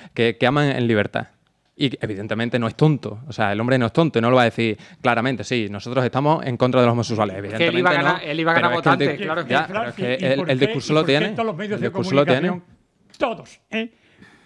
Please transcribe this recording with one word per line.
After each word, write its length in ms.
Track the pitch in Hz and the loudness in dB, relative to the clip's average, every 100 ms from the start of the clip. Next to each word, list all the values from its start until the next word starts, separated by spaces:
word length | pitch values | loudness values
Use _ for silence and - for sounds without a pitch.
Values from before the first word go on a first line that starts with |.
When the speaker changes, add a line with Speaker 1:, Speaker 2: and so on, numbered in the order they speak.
| - | -10
Speaker 1:
que, 220 | - 117 110 | -2 0 2
que 80 | 127 | 2
aman 220 | 147 147 | 2 2
en 160 | 127 120 | 0 2
libertad. 420 | 107 101 113 113 _ _ _ _ - | 2 0 -4 -8 _ _ _ _ -4
Y 140 | 143 - | -4 -4
evidentemente 580 | 107 98 104 110 117 123 | -6 -8 -6 -4 -2 -2
no 100 | 113 | -2
es 60 | - | 2
tonto, 440 | 156 143 107 107 147 | 2 2 -2 -12 -10
o 60 | |
sea, 200 | 117 104 | -2 -2
el 80 | 104 | 0
hombre 180 | 120 131 | 0 2
no 80 | 113 | 2
es 60 | |
tonto 260 | - 165 - | 2 2 2
y 40 | |
no 60 | 117 | 4
lo 60 | 127 | 4
va 60 | |
a 20 | |
decir 340 | 117 - 113 101 - - | 4 2 -2 -2 -10 -4
claramente, 420 | 127 117 127 127 | 0 2 0 -4
sí, 220 | - 123 101 | -4 -4 -4
nosotros 340 | 101 120 131 | -8 -6 -2
estamos 400 | 123 127 147 160 131 | 0 0 0 0 -2
en 100 | 120 | 0
contra 220 | 127 127 | 2 4
de 40 | 120 | 4
los 60 | |
homosexuales, 440 | 117 110 110 104 95 | 2 0 -2 -2 -4
Speaker 2:
Es 40 | |
que 40 | 101 110 170 | -8 -2 0
él 60 | |
Speaker 1:
evidentemente 40 | 170 | 2
Speaker 2:
iba 100 | 180 | 2
a 40 | |
ganar, 280 | 170 175 180 | 2 2 -2
Speaker 1:
no, 80 | 170 | -4
Speaker 2:
él 100 | 156 | -2
iba 120 | 165 | 0
a 20 | |
ganar 160 | 170 170 | 2 2
Speaker 1:
pero 80 | 165 | 2
es 40 | |
que 80 | 160 | 2
el 80 | 175 | 2
Speaker 2:
votantes, 200 | 143 147 | 0 -2
Speaker 1:
di-, 60 | |
Speaker 2:
claro. 220 | 196 170 139 | -4 -4 -2
Speaker 1:
ya, 160 | 131 | -2
Speaker 3:
Francis, 300 | 160 202 233 202 | -2 -4 -6 -6
Speaker 1:
pero 160 | 123 | -4
es 60 | 131 | -2
que 60 | 131 | 0
Speaker 3:
¿y 20 | |
Speaker 1:
el, 80 | 139 | 0
Speaker 3:
por 120 | 139 | 0
Speaker 1:
el 80 | 131 | 0
Speaker 3:
qué, 80 | 131 | 0
Speaker 1:
discurso 260 | 135 - | 0 0
Speaker 3:
y 20 | |
Speaker 1:
lo 60 | 151 | 0
Speaker 3:
por 60 | 151 | 2
qué 120 | 143 | 2
Speaker 1:
tiene, 100 | 185 | 0
Speaker 3:
todos 140 | 220 226 | -2 -4
los 100 | 165 | -4
medios 160 | 208 208 | -6 -4
Speaker 1:
el 40 | |
Speaker 3:
de 60 | 117 | -4
Speaker 1:
discurso 260 | - - | -4 0
lo 100 | 135 143 | 2 4
tiene. 220 | 131 175 | 2 0
Speaker 3:
comunicación, 300 | 180 - _ _ _ _ - | -4 -10 _ _ _ _ -6
todos, 420 | 277 220 - - _ | -4 -4 -12 -20 _
¿eh? 220 | 220 226 _ _ _ - _ | -8 -8 _ _ _ -20 _